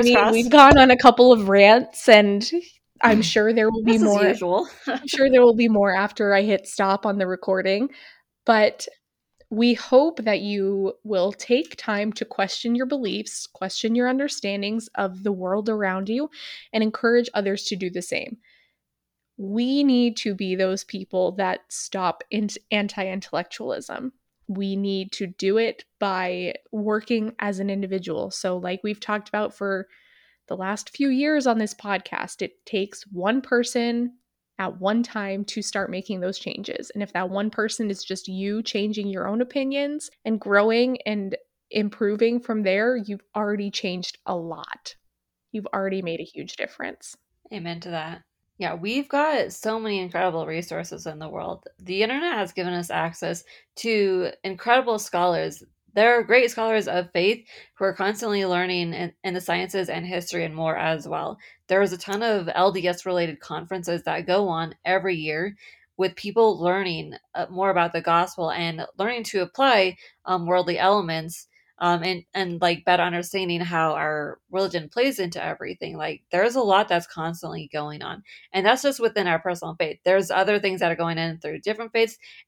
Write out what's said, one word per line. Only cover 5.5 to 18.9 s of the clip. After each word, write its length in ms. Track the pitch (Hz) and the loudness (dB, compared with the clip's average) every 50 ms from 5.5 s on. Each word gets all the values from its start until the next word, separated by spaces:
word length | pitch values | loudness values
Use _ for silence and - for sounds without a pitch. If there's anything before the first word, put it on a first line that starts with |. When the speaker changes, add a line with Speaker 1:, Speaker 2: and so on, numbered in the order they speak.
| 226 | 8
Speaker 1:
be 140 | 226 233 226 | 6 4 4
more 260 | 214 202 202 196 185 | 4 4 4 4 2
after 400 | 196 202 208 - - 214 202 202 | 2 0 -2 -2 -2 2 4 4
I 80 | 196 | 4
hit 240 | 202 220 202 190 - | 4 4 0 0 -2
stop 400 | - - - 196 190 196 202 - | -6 -2 0 2 2 2 2 0
on 120 | 214 196 202 | -2 0 0
the 100 | 185 185 | 0 -2
recording, 640 | 185 180 - 196 190 185 185 190 196 208 262 277 - - - - - _ _ _ _ _ _ | -2 -4 -2 -2 -2 0 2 0 0 0 0 -4 -6 -12 -20 -20 -20 _ _ _ _ _ _
but 440 | - 226 214 214 - - - - - - _ _ _ _ _ _ _ _ _ _ _ | 4 6 6 4 4 2 -2 -10 -14 -14 _ _ _ _ _ _ _ _ _ _ _
we 240 | 220 214 240 240 233 | 0 2 4 4 2
hope 500 | - - - 254 262 294 330 330 - 220 | 0 0 4 6 6 6 4 0 -2 -2
that 160 | 220 202 165 | 0 0 0
you 540 | 202 208 208 202 196 196 202 196 190 190 - - - | -2 -4 -2 -2 -2 0 0 0 -2 -2 -4 -6 -6
will 280 | 214 208 185 175 202 | -4 0 0 0 0
take 440 | 202 - - - 247 277 330 - - | -2 -6 0 0 2 2 2 -4 -10
time 360 | - - 226 208 202 214 220 208 | -10 -6 -4 -4 -2 -2 -4 -4
to 100 | - 220 | -6 -10
question 500 | - - - 196 190 - - - 233 240 | -8 -4 -4 -4 -4 -4 -6 -4 -2 -2
your 120 | 240 262 | -2 -2
beliefs, 600 | 254 294 269 240 190 190 208 214 - - - - | -2 -4 -4 -4 -4 -4 -6 -8 -10 -12 -14 -14
question 480 | - - - 190 190 - - - 220 226 | -16 -12 -10 -10 -8 -6 -4 -2 0 0
your 140 | 247 247 254 | 2 2 2
understandings 800 | 262 262 285 285 - - - 202 202 202 196 208 220 233 220 - - | 0 0 -2 -4 -4 -6 -6 -6 -4 -4 -4 -4 -4 -6 -8 -8 -6
of 260 | - 196 190 185 185 | -6 -6 -6 -6 -6
the 100 | 196 208 | -4 -4
world 360 | 196 185 180 180 196 214 208 226 | -4 -4 -4 -4 -4 -2 -2 -2
around 400 | 220 214 202 185 185 190 196 202 | -2 -2 -2 -2 -2 -2 -4 -4
you, 200 | 226 262 302 311 - - - - - - - _ | -2 -4 -4 -6 -8 -14 -18 -18 -18 -18 -14 _
and 100 | - 226 | -2 0
encourage 480 | 214 220 - - - 226 240 240 233 - | 0 0 0 0 0 4 4 4 2 2
others 320 | - 208 196 196 196 202 - | -2 -2 -2 -2 -2 -4 -4
to 100 | - 208 | -6 -6
do 120 | 180 185 180 | -4 -6 -6
the 140 | 185 180 | -6 -6
same. 360 | 170 - - - - - 214 - _ _ _ _ _ _ _ _ _ _ | -6 -6 -6 -6 -6 -8 -12 -18 _ _ _ _ _ _ _ _ _ _